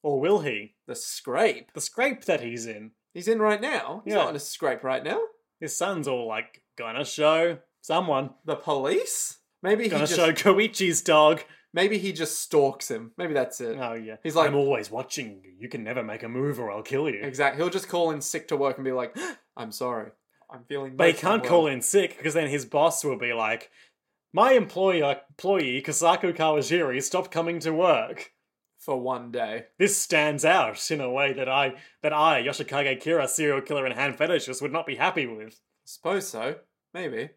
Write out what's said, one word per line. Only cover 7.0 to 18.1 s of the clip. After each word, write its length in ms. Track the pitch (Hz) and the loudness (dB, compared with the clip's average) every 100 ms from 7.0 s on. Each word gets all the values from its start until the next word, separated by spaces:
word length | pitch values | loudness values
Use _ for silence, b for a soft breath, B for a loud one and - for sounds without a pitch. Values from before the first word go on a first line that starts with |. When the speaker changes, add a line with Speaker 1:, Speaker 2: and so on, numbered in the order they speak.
Speaker 1:
show 540 | 139 - 151 160 170 170 _ _ | -6 2 4 4 2 -2 _ _
someone." 540 | - 165 180 135 139 - | -2 0 2 0 0 -8
Speaker 2:
The 100 | 151 143 | -6 -6
police? 840 | - 139 135 285 508 - - - _ _ | -2 0 2 0 -2 -6 -6 -10 _ _
Maybe 240 | 180 214 | 0 2
he 40 | 226 | 2
Speaker 1:
"Gonna 160 | 151 151 | 0 2
Speaker 2:
just 80 | 175 | 4
Speaker 1:
show 160 | 160 | 4
Koichi's 680 | 160 208 190 220 - 185 151 | 6 6 6 4 2 0 0
dog." 400 | - 156 151 156 - b b | 6 8 8 6 -4 b b
Speaker 2:
Maybe 240 | 170 196 214 | 0 2 2
he 140 | 190 | -2
just 260 | 156 151 - | -4 -4 -4
stalks 500 | - 156 139 131 - | 2 4 4 0 -8
him. 220 | 117 113 - | -8 -10 -8
Maybe 160 | 175 | -2
that's 260 | 143 127 - | 0 -2 -4
it. 160 | 120 113 | -8 -6
Speaker 1:
Oh, 140 | 123 | -6
yeah. 220 | 113 110 110 | -6 -10 -8
Speaker 2:
He's 140 | 160 151 | -2 2
like 120 | 151 | 4
Speaker 1:
"I'm 60 | |
always 360 | 143 139 127 107 | 4 2 0 -2
watching 500 | 110 131 - 117 98 | -8 -8 -8 -10 -14
you. 100 | 92 90 | -20 -18
You 100 | 113 | -12
can 140 | 120 | -10
never 200 | 107 123 | -6 -6
make 200 | 110 110 | -6 -10
a 60 | 117 | -8
move 320 | 123 143 127 | -4 -4 -4
or 100 | 113 | -6
I'll 120 | 101 | -8
kill 280 | 110 135 156 | -4 -2 -2
you." 100 | 104 | -4
Speaker 2:
Exactly. 380 | 139 131 139 135 | -8 0 0 0
He'll 80 | 175 | -2
just 180 | 185 185 | -2 -4
call 220 | 175 170 | 0 0